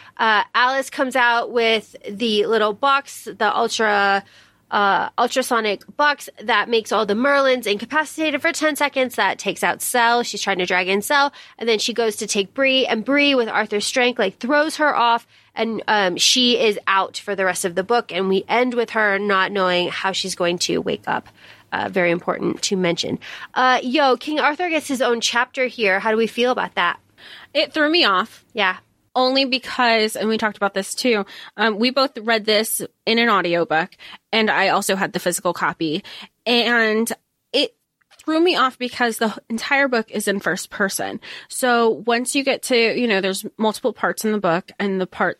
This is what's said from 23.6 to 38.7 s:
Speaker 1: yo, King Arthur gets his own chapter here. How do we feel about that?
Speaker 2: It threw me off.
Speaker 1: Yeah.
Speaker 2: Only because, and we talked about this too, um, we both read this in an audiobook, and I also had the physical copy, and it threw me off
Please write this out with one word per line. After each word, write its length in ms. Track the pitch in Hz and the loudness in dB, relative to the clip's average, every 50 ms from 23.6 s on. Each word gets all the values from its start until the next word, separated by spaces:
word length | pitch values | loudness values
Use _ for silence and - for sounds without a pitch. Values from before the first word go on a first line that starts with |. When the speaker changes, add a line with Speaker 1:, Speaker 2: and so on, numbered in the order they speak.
| 254 254 254 233 | 2 4 2 2
Speaker 1:
yo, 340 | - 254 247 311 285 262 247 | 0 0 2 2 4 4 2
King 240 | - - 302 302 294 | 2 -2 -4 -2 0
Arthur 280 | 240 294 302 359 359 339 | 0 0 0 0 -2 -2
gets 200 | 320 294 - - | -2 -2 -2 -4
his 120 | 277 233 | -2 0
own 180 | 262 240 240 233 | 0 0 0 0
chapter 460 | - - - 240 254 - - 269 254 240 | -2 0 0 0 0 0 -2 -4 -4 -4
here. 320 | - 247 214 190 185 196 | -2 0 0 2 2 2
How 100 | 190 226 | 2 0
do 60 | 220 | 2
we 100 | 226 226 | 2 0
feel 240 | 208 - 233 240 247 | 0 0 0 0 0
about 240 | 247 202 185 185 - | 0 0 -4 -4 -2
that? 240 | 185 175 170 - - _ _ _ - - - - - - - - | -2 0 0 -2 -4 _ _ _ -20 -20 -20 -20 -20 -20 -4 -2
Speaker 2:
It 180 | 285 320 - | -2 -2 0
threw 160 | - 311 294 302 | 0 0 0 2
me 160 | 330 269 254 | 2 2 4
off. 400 | 208 190 180 214 - - - _ _ - | 4 2 2 0 -4 -8 -18 _ _ -2
Speaker 1:
Yeah. 240 | 208 196 185 185 - - _ _ _ _ _ _ | 0 0 0 -2 -4 -12 _ _ _ _ _ _
Speaker 2:
Only 300 | 254 254 254 262 269 277 | 0 2 2 2 2 2
because, 720 | 247 262 247 - - - - 247 233 226 220 214 220 - | 0 -2 -4 -4 -6 -2 0 2 2 4 2 0 0 -2
and 120 | - 190 220 | -2 -2 0
we 80 | 220 | 0
talked 200 | 220 226 208 208 | 0 -2 -4 -2
about 180 | - 202 196 - | -2 -4 -2 -2
this 200 | 196 190 - - | -4 -6 -6 -6
too, 300 | - - 247 220 202 196 - - - - - - | -2 0 0 0 0 -2 -6 -12 -18 -20 -16 -4
um, 220 | 202 214 226 214 202 | -2 0 0 0 0
we 120 | 240 254 | 0 0
both 260 | 254 277 254 - - 233 | 2 0 -2 -2 -4 -6
read 260 | 208 233 226 220 208 | -2 -2 -2 0 0
this 360 | 220 214 208 226 - - - 185 - _ _ _ | 2 0 2 0 -2 -4 -6 -8 -12 _ _ _
in 120 | 214 226 233 | 0 2 2
an 80 | 240 233 | 2 2
audiobook, 640 | 208 185 175 175 170 170 165 - 151 160 175 - - _ - - - - _ _ | 2 2 2 0 0 0 0 0 0 0 0 -2 -8 _ -20 -20 -20 -20 _ _
and 180 | - 226 220 214 | 0 0 2 2
I 180 | 143 170 196 185 | 2 2 2 2
also 260 | 151 190 196 - 190 | 2 0 0 0 -2
had 160 | 190 196 147 | -2 -2 -2
the 80 | - 208 | -4 -4
physical 320 | - 180 175 - - - | -2 -2 -4 -2 -2 -4
copy, 500 | 170 - 180 151 175 - 165 156 151 190 - - - - 214 - _ _ _ | -2 0 -2 -4 -2 -2 -4 -2 -2 -4 -6 -10 -16 -18 -18 -20 _ _ _
and 640 | 226 247 240 214 233 240 233 226 220 214 220 226 - - - _ _ _ _ _ _ | 0 0 2 2 2 2 2 2 2 2 0 0 -2 -4 -10 _ _ _ _ _ _
it 240 | - 285 294 - - _ _ _ _ _ _ _ _ - _ | 0 0 0 0 -6 _ _ _ _ _ _ _ _ -10 _
threw 160 | 311 311 320 | -2 0 2
me 160 | 339 370 330 | 2 2 2
off 200 | - 262 254 | 2 0 0